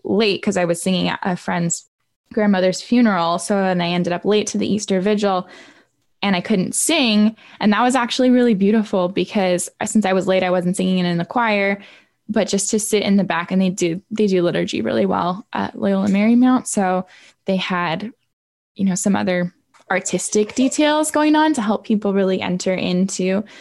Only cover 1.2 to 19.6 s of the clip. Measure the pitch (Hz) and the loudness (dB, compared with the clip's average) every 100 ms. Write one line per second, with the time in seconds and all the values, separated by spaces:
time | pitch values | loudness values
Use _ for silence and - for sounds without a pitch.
1.2 | - 180 - 180 170 - - _ _ _ | -4 -6 -4 -4 -2 -4 -8 _ _ _
2.2 | - - 208 185 185 180 - 240 226 185 | -10 -2 2 4 2 0 0 2 4 2
3.2 | 165 170 - 202 190 180 170 180 175 175 | 0 -2 -2 0 0 0 0 0 -2 -2
4.2 | 196 208 202 202 202 202 - 190 190 208 | 0 0 0 -2 -2 -2 -2 -2 0 0
5.2 | 202 185 185 - - - _ _ _ _ | 0 -2 -4 -12 -20 -20 _ _ _ _
6.2 | 202 180 - 208 - - - 320 240 208 | -2 -2 0 0 0 -2 0 2 2 2
7.2 | 214 220 - - 208 208 247 254 240 - | 2 0 -12 -2 0 2 2 2 0 2
8.2 | 254 247 240 196 196 220 208 196 180 190 | 4 4 4 4 4 2 2 0 -2 -2
9.2 | 185 214 185 180 - - 208 220 202 190 | -2 0 0 0 -4 -8 -2 0 0 0
10.2 | 180 190 185 180 180 190 185 185 175 170 | 0 0 2 0 -2 -2 -2 0 0 -2
11.2 | 170 247 233 208 196 202 - - _ _ | -2 -2 0 0 -2 -4 -8 -20 _ _
12.2 | - 214 208 196 - 220 - 208 202 196 | -6 -2 0 -2 -2 -2 0 -2 2 2
13.2 | 180 170 175 190 190 190 175 175 - 214 | 2 -2 -2 0 0 0 -2 -4 -6 -2
14.2 | 214 185 175 170 180 - 220 226 196 185 | 0 2 0 0 -4 -4 -2 0 0 0
15.2 | 175 185 - - 196 - 202 196 202 196 | -2 -6 -8 -8 -6 -4 -2 0 0 2
16.2 | 214 240 254 254 - - 190 185 185 - | 2 4 4 2 0 -2 0 -2 -4 -12
17.2 | - _ - 190 - 180 175 165 208 - | -20 _ -4 -4 -2 -2 -2 -4 -8 -14
18.2 | _ _ _ _ _ - 196 180 202 196 | _ _ _ _ _ -4 -2 0 0 0
19.2 | 202 180 175 - | 0 -2 -2 -8